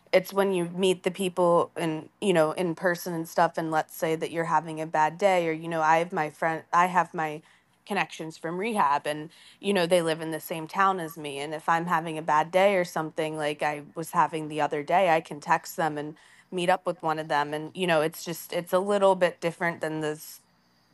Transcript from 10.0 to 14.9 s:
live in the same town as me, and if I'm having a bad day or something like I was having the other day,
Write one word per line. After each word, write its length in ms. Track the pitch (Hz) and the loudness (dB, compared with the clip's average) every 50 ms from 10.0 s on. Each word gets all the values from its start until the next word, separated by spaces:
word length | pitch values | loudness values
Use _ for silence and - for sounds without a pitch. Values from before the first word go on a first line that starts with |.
| 165 | 4
live 180 | 165 156 160 160 | 2 -2 -2 -4
in 100 | 160 160 | -6 -6
the 80 | 151 | -6
same 280 | - - 180 160 156 156 | -6 -8 -8 -8 -8 -8
town 320 | - 190 196 196 190 185 | 0 2 2 2 2 0
as 180 | 165 156 160 165 | -4 -6 -8 -8
me, 200 | 147 147 139 139 | -10 -8 -6 -6
and 140 | 143 156 156 | -6 -6 -6
if 140 | 156 - - | -6 0 0
I'm 180 | 165 165 170 | 2 2 2
having 320 | 175 180 160 165 170 156 156 | 2 0 0 0 -2 -6 -6
a 40 | 160 | -2
bad 280 | 170 151 156 156 165 180 | 2 2 2 2 2 2
day 240 | 185 196 208 202 | 4 4 6 4
or 80 | 180 175 | 2 0
something 520 | 175 - 170 160 156 - - 156 156 156 | 0 -2 -4 -6 -4 -4 -4 -4 -4 -2
like 260 | 156 151 147 151 147 165 | -4 -4 -4 -2 -2 -2
I 240 | 151 151 147 143 - - | -4 -4 -4 -10 -12 -10
was 160 | 170 160 - - | -10 -10 -4 2
having 360 | 175 156 147 165 156 156 151 | 2 2 2 0 -4 -6 -4
the 120 | 156 151 147 | -2 -2 -2
other 200 | 143 156 147 143 | 0 -2 -4 -2
day, 260 | 156 | 2